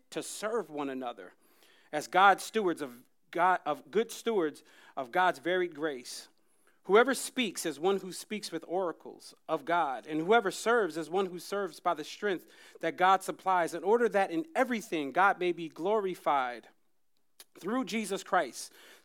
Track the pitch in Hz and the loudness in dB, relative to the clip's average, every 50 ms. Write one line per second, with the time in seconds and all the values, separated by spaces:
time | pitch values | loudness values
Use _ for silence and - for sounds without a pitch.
0 | _ _ - 165 - - - - 202 214 220 233 180 151 151 147 143 139 131 131 | _ _ -10 -10 -8 -8 -10 -8 -6 -4 -4 -4 -4 -4 -6 -6 -4 -4 -4 -6
1 | 131 120 120 107 90 90 - _ _ _ _ _ _ _ _ _ _ - - 151 | -6 -8 -10 -10 -16 -20 -20 _ _ _ _ _ _ _ _ _ _ -6 -6 -6
2 | 151 - - 180 196 202 190 190 - - - 220 208 180 160 - 147 127 120 120 | -4 2 4 8 8 8 8 6 2 -4 -2 0 2 2 0 -2 -4 -10 -10 -14
3 | - _ _ _ _ - - 170 170 185 180 170 - 147 147 135 - - 131 202 | -20 _ _ _ _ -8 -2 2 4 4 4 2 0 -4 -6 -6 -6 -4 0 0
4 | 233 220 - - - 233 226 196 165 151 143 - - _ - - - - - - | 0 0 -4 -6 -4 -2 0 2 0 0 -2 -6 -20 _ -20 -20 -20 -16 -10 -10
5 | 135 120 - 180 185 180 165 - - 165 185 185 180 175 156 143 156 156 143 123 | -8 -4 0 2 2 2 0 0 -2 -2 0 0 -2 -4 -4 -6 -6 -6 -6 -6
6 | 123 - - - - - _ _ _ _ _ _ _ _ _ _ _ - 190 214 | -10 -14 -14 -16 -16 -18 _ _ _ _ _ _ _ _ _ _ _ 6 8 8
7 | 240 269 254 - - - - - 247 190 - - - 170 143 135 156 190 202 190 | 8 8 4 -2 -4 -8 -2 -2 -2 -2 -2 -4 -6 -6 -4 -2 0 0 0 0
8 | 185 190 165 - - - 220 208 160 - 170 160 - - 165 185 190 170 156 - | -2 -6 -12 -12 -10 -8 -8 -8 -8 -6 -8 -8 -8 -4 -4 -2 -2 -4 -6 -8
9 | - 123 - - - - - _ _ - 160 156 139 143 170 175 160 139 127 113 | -14 -18 -18 -18 -20 -20 -20 _ _ -4 -4 -4 -2 0 0 0 0 0 -2 -6
10 | 104 151 156 156 160 180 220 233 208 190 170 - - 214 233 240 208 165 156 165 | -8 -6 -4 -2 2 6 6 6 6 4 -4 -2 0 2 2 2 2 0 -2 -6
11 | 160 143 165 196 196 185 175 175 - - 202 202 202 175 151 - - 180 170 147 | -8 -4 -2 -2 -2 -2 -4 -10 -10 -6 -6 -4 -4 -6 -8 -4 -2 -2 -2 -2
12 | 151 - - - 214 208 185 151 - - - - - - - - - 165 165 170 | -4 -12 -10 -6 -4 -2 -2 -4 -6 -12 -20 -20 -20 -20 -16 -6 -6 -6 0 2
13 | 180 185 190 190 - - 165 - - 185 185 180 170 160 165 170 147 190 220 240 | 4 4 4 4 2 -2 -8 -6 -2 0 2 2 2 0 -2 -4 0 2 4 4
14 | 240 220 180 196 196 165 170 160 160 - - 226 262 240 247 214 - - 185 160 | 4 4 4 2 2 2 0 -4 -4 -2 0 0 0 2 0 -4 -4 -4 -4 -4
15 | 143 135 127 175 190 202 180 - 180 180 170 165 170 156 - - 160 196 214 220 | -4 -2 2 4 4 4 4 4 0 -2 -2 -2 -6 -10 -8 -6 -2 0 0 0
16 | 196 190 175 - - 165 147 139 127 123 120 113 - - _ _ _ _ _ _ | 0 -2 -4 -4 0 0 2 2 0 -2 -6 -10 -14 -20 _ _ _ _ _ _
17 | _ _ _ _ _ _ _ - - _ _ - - 185 226 262 254 180 196 226 | _ _ _ _ _ _ _ -20 -20 _ _ -12 -6 -2 -2 -2 -2 -2 -4 -4
18 | 214 185 196 180 - - - 180 156 120 - - - - - - - - - - | -4 -4 -6 -6 -4 0 2 2 2 0 -4 -12 -14 -16 -16 -20 -20 -20 -20 -18
19 | _ | _